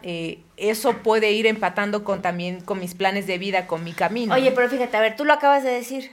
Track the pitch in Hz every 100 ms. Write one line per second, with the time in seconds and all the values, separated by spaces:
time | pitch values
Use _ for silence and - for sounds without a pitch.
0 | 180 170 165 - _ - 208 220 262 233
1 | 226 220 214 208 226 220 185 196 202 208
2 | 202 190 185 175 180 180 175 190 180 180
3 | 190 202 196 180 196 190 180 165 170 165
4 | 175 226 220 262 262 254 247 262 240 214
5 | 220 220 294 294 285 285 262 247 247 269
6 | 262